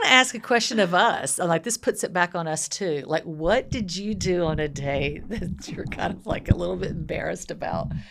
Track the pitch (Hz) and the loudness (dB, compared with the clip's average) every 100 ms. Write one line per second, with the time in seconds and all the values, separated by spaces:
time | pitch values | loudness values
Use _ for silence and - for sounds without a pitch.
0 | 440 254 254 226 - 233 226 226 185 175 | 6 6 6 0 0 2 2 2 4 6
1 | 226 180 139 - 175 165 202 - - - | 4 4 -2 0 2 2 0 -2 0 0
2 | - 180 175 175 165 156 - - 196 147 | -2 2 2 0 -2 -2 -4 -4 -2 -2
3 | 127 156 - 156 160 233 262 262 196 170 | 0 -2 -2 -2 2 2 2 -4 -4 -4
4 | 202 214 185 185 165 156 151 131 143 139 | -4 -2 0 2 2 2 -2 -2 -2 0
5 | 143 151 - 220 170 - - - - - | -2 -4 -6 -6 -4 -6 -8 -8 -8 -4
6 | 180 - - - - 175 175 185 190 - | -4 -4 -4 -4 2 2 2 -2 -4 -6
7 | 156 - 151 180 - 175 90 85 - - | -4 -4 -4 -6 -8 -8 -4 -4 -4 -6
8 | - | -8